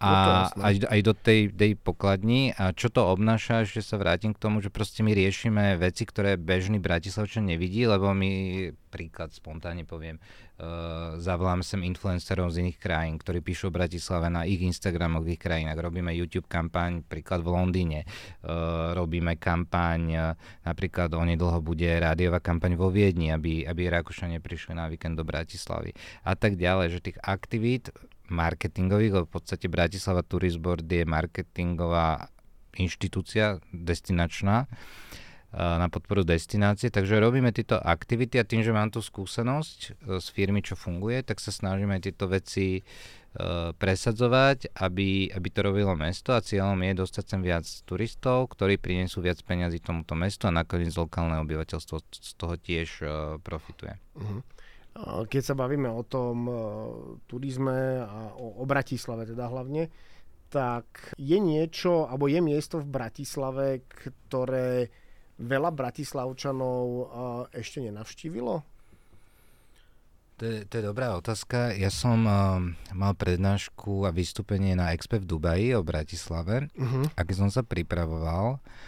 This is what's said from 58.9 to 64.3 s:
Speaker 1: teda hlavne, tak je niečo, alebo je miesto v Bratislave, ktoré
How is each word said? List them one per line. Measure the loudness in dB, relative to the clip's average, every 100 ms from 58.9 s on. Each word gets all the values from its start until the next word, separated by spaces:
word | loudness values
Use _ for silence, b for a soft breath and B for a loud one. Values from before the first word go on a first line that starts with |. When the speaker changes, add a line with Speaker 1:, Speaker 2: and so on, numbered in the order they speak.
| -6 -6 -8 -8
Speaker 1:
teda | -8 -6
hlavne, | -6 -6 -4 -6 b b b b -20 -6
tak | -2 0 -2 -8 -16 -16 -6
je | 2 4
niečo, | 4 2 0 0 2 2 2
alebo | 0 2
je | 4
miesto | 2 0 -2 -6
v | -4
Bratislave, | -6 -6 -10 -10 -6 -4 0 0 -2 -6
ktoré | -16 -16 -16 -6